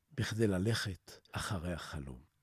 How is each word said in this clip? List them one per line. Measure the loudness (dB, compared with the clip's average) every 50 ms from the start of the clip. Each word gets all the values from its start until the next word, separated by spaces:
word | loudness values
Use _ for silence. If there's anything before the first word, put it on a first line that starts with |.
| _ _
בכדי | -4 -2 -2 0 2 4 4
ללכת | 6 6 4 4 4 2 2 0 -2 -4 -6 _ -18 -20 -20 _ _
אחרי | -6 -4 -2 -2 -2 -2 -2 -2
החלום. | -4 -4 -6 -6 -6 -6 -6 -8 -10 -12 -16 _ _ _